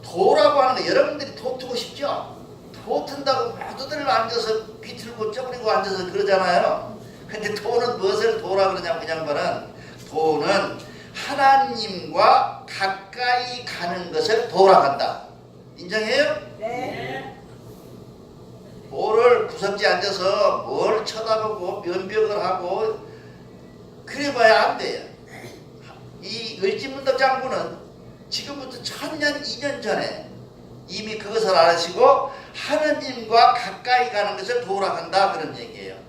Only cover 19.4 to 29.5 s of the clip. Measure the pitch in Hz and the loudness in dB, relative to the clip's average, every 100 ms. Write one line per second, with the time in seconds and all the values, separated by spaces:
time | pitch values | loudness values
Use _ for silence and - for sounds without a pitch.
19.4 | - - 196 196 202 180 196 190 185 208 | 2 -4 -4 2 2 2 0 0 0 4
20.4 | 202 - 113 143 190 214 - 214 226 220 | 2 2 -4 -2 0 0 -2 -6 -2 -2
21.4 | 214 - 180 196 170 185 190 214 208 208 | -2 -4 -6 -6 -6 -6 -4 -2 -2 -2
22.4 | 185 180 175 202 220 - - - - - | -2 -2 -4 -2 -2 -4 -12 -18 -20 -20
23.4 | - - - - - - - - 285 240 | -20 -20 -20 -20 -20 -20 -14 -6 -4 4
24.4 | 226 214 - - - - - - - - | 6 6 4 0 -6 -8 -10 -18 -20 -18
25.4 | - - - - - - - - 185 226 | -18 -18 -20 -20 -20 -20 -20 -18 -12 -10
26.4 | 226 185 196 - 269 269 269 247 262 262 | -10 -2 -2 -2 -6 -4 0 2 4 2
27.4 | 262 196 165 - - - - - - - | -2 -4 -6 -10 -18 -20 -20 -20 -10 -10
28.4 | - 277 254 - - - 294 311 294 285 | -8 -12 -12 -12 -12 -8 -8 -2 -2 -2
29.4 | - | -8